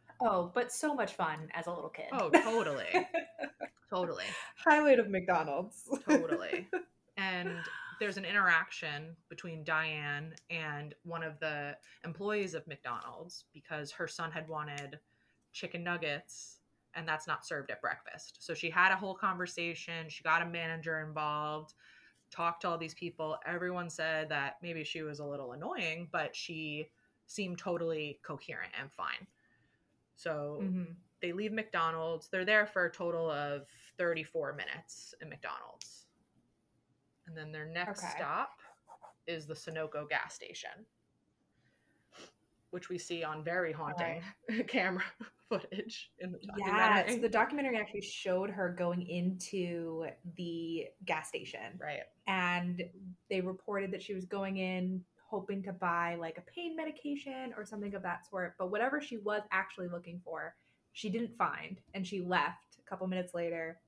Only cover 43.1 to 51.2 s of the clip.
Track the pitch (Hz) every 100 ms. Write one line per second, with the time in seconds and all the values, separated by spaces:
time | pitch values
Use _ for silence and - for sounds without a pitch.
43.1 | 170 156 156 156 180 170 151 147 170 170
44.1 | 165 190 - - 220 - 254 185 185 -
45.1 | - 226 _ - 196 - 190 226 - -
46.1 | - 180 175 196 202 196 208 220 202 185
47.1 | 240 226 214 240 294 269 226 208 208 202
48.1 | - 190 180 196 185 180 180 175 175 180
49.1 | 175 180 185 - 190 175 170 165 160 160
50.1 | - 175 170 175 165 165 165 - - 185
51.1 | 156